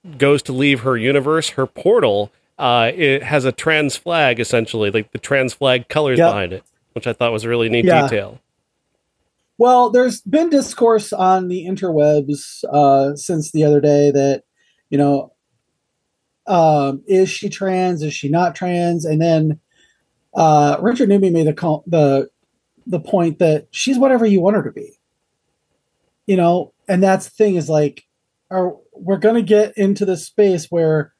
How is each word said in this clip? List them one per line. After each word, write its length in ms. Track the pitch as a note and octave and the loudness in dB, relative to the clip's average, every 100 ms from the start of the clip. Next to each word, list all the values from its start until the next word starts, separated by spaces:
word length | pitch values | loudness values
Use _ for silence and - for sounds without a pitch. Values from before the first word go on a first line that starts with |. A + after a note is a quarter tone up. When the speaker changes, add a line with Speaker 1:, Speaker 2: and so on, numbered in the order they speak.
| F3+ C#3 | -20 -2
Speaker 1:
goes 240 | C#3 C#3+ | 0 0
to 100 | - | -2
leave 280 | C3 C#3+ C3 | -2 -2 0
her 160 | B2+ A#2+ | -2 -2
universe, 520 | A#2+ C#3 C3+ D#3+ D#3 | 0 -2 0 -2 -4
her 180 | - C3 | -6 -6
portal, 640 | - F3 A#3 C3 G2+ G#2 _ _ - | -2 0 2 2 0 -4 _ _ -6
uh, 340 | C3+ A#2+ A2+ F3+ | 0 0 0 0
it 280 | D3 C3+ | 0 0
has 220 | C#3 D3 C3 | -2 -2 -2
a 60 | |
trans 440 | - D#3+ D#3 D3 - | -4 -2 0 -2 -6
flag, 420 | - E3+ C#3 A#2 | -4 0 0 0
essentially, 500 | A#2 A#2+ A2+ A2+ G#2 | -2 -2 -2 -4 -2
like, 220 | A2 G#2+ | -2 -6
the 80 | - | -14
trans 340 | - C#3 C3 | -4 -2 -2
flag 340 | - C3+ B2+ A#2 | -2 -2 -2 -2
colors 300 | D3+ D3 B2+ | -4 0 2
Speaker 2:
Yep. 120 | E3+ | 2
Speaker 1:
behind 240 | G2+ F2+ | 0 -6
it, 100 | F#2 _ _ _ | -10 _ _ _
which 120 | A2+ A#2+ | -10 -8
I 80 | |
thought 180 | A2 A#2+ | -4 -2
was 120 | A2 | -2
a 60 | A2+ | -4
really 200 | A#2+ A2+ | -2 0
neat 160 | A#2+ F3+ | 0 2
Speaker 2:
Yeah. 180 | E3 | 2
Speaker 1:
detail. 360 | C#3 A2 G2 A#2 _ _ _ _ _ _ _ _ _ _ _ - | 2 -4 -6 -16 _ _ _ _ _ _ _ _ _ _ _ 0
Speaker 2:
Well, 320 | A#3+ B3 A#3+ | 4 4 4
there's 320 | B3 B3+ A#3+ | 2 0 -4
been 280 | G3+ D4 E4+ | -2 -2 2
discourse 640 | C#4+ - - A#3 A3+ G#3+ | 0 -2 0 2 2 -2
on 340 | G3 F#3 F#3+ F3+ | -2 0 0 -2
the 180 | F3+ E3+ | -8 -8
interwebs, 1000 | G3 F#3 D#3 D3 D3+ C#3 C#3+ - - - | -6 -2 2 2 2 0 -8 -10 -12 -2
uh, 460 | D3 C#3+ C#3 C#3 C#3+ | 2 4 4 2 -4
since 360 | - E3 D#3 | -6 -6 -4
the 120 | D3+ D3+ | 0 2
other 140 | D3 | 4
day 300 | D3 C#3+ D3 | 4 4 4
that, 320 | C#3 C#3 C3 _ _ _ _ _ | 2 0 -2 _ _ _ _ _
you 80 | C#3+ | -2
know, 340 | C#3+ C#3 - _ _ _ _ _ _ _ _ _ _ _ - | 0 0 -6 _ _ _ _ _ _ _ _ _ _ _ -2
um, 540 | F3+ D#3+ D3+ C#3 C3+ - | 2 4 2 0 -6 0
is 200 | F#3+ F#3+ | 2 2
she 200 | - G3+ | -2 -10
trans? 540 | - F#3+ F#3 F#3 E3+ | -6 -4 -2 -2 -2
Is 100 | D3+ | -6
she 160 | - C#3 | -6 -2
not 240 | E3 F3 | 0 0
trans? 500 | E3 F3+ F3 F3 E3+ D#3 | -4 -4 -2 -2 -2 -2
And 140 | D#3 | 0
then, 380 | E3 D#3+ D#3 D3+ _ _ _ _ _ _ _ - | 2 2 0 -4 _ _ _ _ _ _ _ 0
uh, 420 | D#3+ D3+ D3 D3 | 4 4 2 0
Richard 300 | G3+ B3 A3+ | -2 0 2
Newby 200 | G3+ F#3+ | 2 2
made 160 | E3 D#3 | 2 0
the 60 | |
co-, 300 | D#3 E3+ D#3 - | -2 -4 -4 -2
the, 420 | E3 C#3+ C3+ - _ _ _ _ _ - | 2 2 2 -2 _ _ _ _ _ -8
the 140 | E3+ | -8
point 400 | D#3+ F#3+ E3+ D#3+ | -2 0 0 0
that 280 | E3+ D3+ - | 0 0 -4
she's 260 | - B3 B3+ | -8 -4 0
whatever 300 | C4+ B3+ A3+ | 2 2 2
you 140 | G3 | 2
want 140 | F#3 G#3 | 2 0
her 80 | |
to 80 | C3 | -4
be, 280 | - - _ _ _ _ _ _ _ _ _ _ _ _ _ - | -12 -18 _ _ _ _ _ _ _ _ _ _ _ _ _ -2
you 80 | F#3+ | 2
know? 340 | E3+ F3+ - _ - | 2 0 -4 _ -4
And 140 | F#3 | 2
that's 240 | F#3+ F#3+ - | 2 2 -4
the 60 | |
thing 240 | - G#3+ F3+ | 0 0 0
is, 120 | C#3 | 0
like, 360 | D#3 D3 - _ _ _ _ _ | 0 0 -4 _ _ _ _ _
are, 240 | F#3 F3+ D3 _ | -4 -4 -6 _
we're 240 | - F3 G3 | -12 -4 0
gonna 240 | G#3+ A#3 | 2 0
get 340 | F#3+ G#3 G#3+ - | 2 2 2 0
into 300 | G3 G3 G3 | -2 0 -2
this 200 | F3 - | -4 -6
space 420 | - G3+ F3+ - | 0 0 0 -4
where 440 | E3+ D#3+ D#3 D3 | -2 0 0 -4